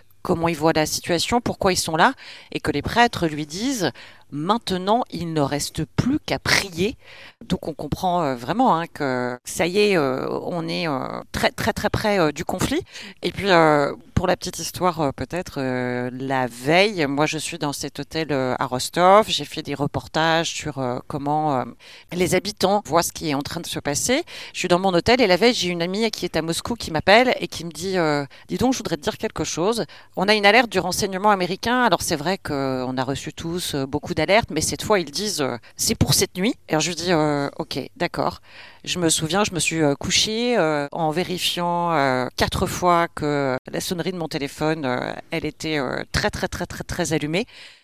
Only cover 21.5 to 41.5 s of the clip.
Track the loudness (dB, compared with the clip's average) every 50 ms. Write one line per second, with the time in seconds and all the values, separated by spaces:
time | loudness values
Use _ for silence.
21.5 | 0 0 -2 -4 -10 _ -20 -20 -20 -20 -14 -8 -2 0 2 2 2 0 0 -2
22.5 | -4 0 2 2 2 2 0 2 2 2 2 0 -4 -6 -4 -2 -2 -2 -4 -4
23.5 | -8 -8 -8 -8 -8 -6 -4 -4 -2 -2 0 0 0 0 0 -4 -12 -16 -14 -12
24.5 | -8 -4 0 2 2 4 2 2 2 2 4 4 4 6 6 4 4 6 6 4
25.5 | 4 2 0 -2 -2 -2 -2 -2 -2 -2 -2 -2 -2 -4 -6 -4 -2 -2 -2 -2
26.5 | -4 -4 -4 -6 -6 -6 -6 -2 -2 2 6 8 8 8 8 6 2 -2 -4 -8
27.5 | -8 -8 -10 -10 -10 -6 -4 -2 0 2 2 2 2 0 -2 -4 -10 -18 -10 -8
28.5 | -4 0 0 0 0 0 -2 -4 -6 -2 -4 -4 -4 -4 -6 -6 -4 -4 -6 -4
29.5 | -2 -2 0 0 0 -2 -4 -6 -8 -20 -20 -10 -4 -2 2 4 4 6 6 8
30.5 | 8 8 6 4 0 0 0 0 -2 -2 -2 -2 -2 2 4 4 4 4 2 -2
31.5 | -2 -4 -2 0 2 2 4 4 2 2 0 -2 -2 -2 0 -2 -2 -2 -4 -4
32.5 | -2 -2 0 0 -2 -2 -2 -2 -2 -2 -2 -2 -2 -4 -6 -10 -10 -8 -8 -6
33.5 | -6 -4 -4 -4 -4 -4 -4 -2 -4 -6 -4 -4 -2 -2 2 4 4 2 2 0
34.5 | -4 -2 -2 -2 -4 -4 0 0 0 0 0 -2 -6 -6 -4 -4 -2 -2 -2 -4
35.5 | -4 -8 -12 -14 -8 -4 -2 -2 2 2 2 2 4 2 2 0 -2 -2 0 0
36.5 | -2 -2 -4 -2 0 0 0 0 -4 -4 0 2 2 2 4 2 2 0 -2 -4
37.5 | -4 -8 -8 -6 -6 -8 -8 -8 -6 -4 -4 -4 -2 -2 -2 -2 -4 -6 -18 -20
38.5 | -20 -20 -20 -20 -20 -14 -8 -6 -2 0 2 2 2 0 0 0 0 0 0 0
39.5 | 0 -2 -2 -2 0 2 2 2 2 0 -2 0 0 0 0 0 0 0 0 2
40.5 | 2 2 2 2 2 0 -2 -4 -4 -2 0 0 0 0 -2 -2 -4 -2 -2 -2